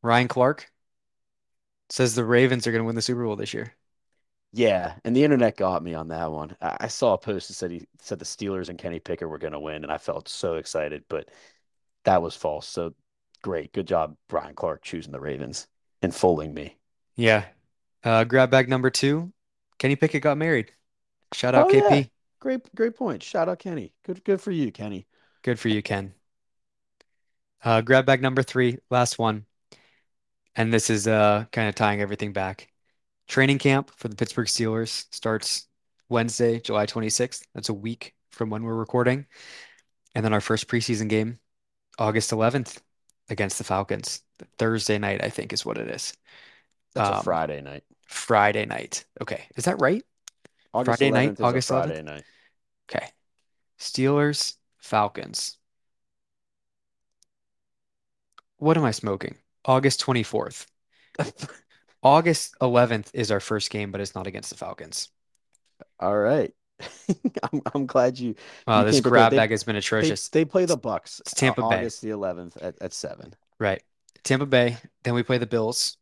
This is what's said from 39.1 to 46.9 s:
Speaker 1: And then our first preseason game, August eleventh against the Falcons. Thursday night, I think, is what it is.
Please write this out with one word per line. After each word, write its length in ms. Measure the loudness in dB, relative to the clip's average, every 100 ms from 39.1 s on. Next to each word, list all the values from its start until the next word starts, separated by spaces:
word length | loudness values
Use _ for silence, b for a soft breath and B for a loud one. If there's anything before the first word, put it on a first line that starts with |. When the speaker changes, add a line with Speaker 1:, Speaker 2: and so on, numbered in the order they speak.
| 2 -4 B B B B B B _ _ -4
Speaker 1:
And 100 | 0
then 80 |
our 80 | 0
first 260 | 0 -2 0
preseason 420 | -2 -2 -4 0
game, 300 | 0 -2 -8 _ _ _ _ _ -4
August 320 | 0 0 -2
eleventh 500 | 0 0 0 -6 -14 _ _ _ _ _
against 280 | -6 -4 -4
the 60 | -4
Falcons. 580 | -2 -2 -6 -6 -12 _ _ -20 _
Thursday 400 | -2 0 0 -2
night, 240 | -2 -4
I 60 | -4
think, 240 | -6 -8
is 120 | -8 -6
what 120 | -8
it 120 | -8
is. 240 | -8 -10 -14 b b b b b _ _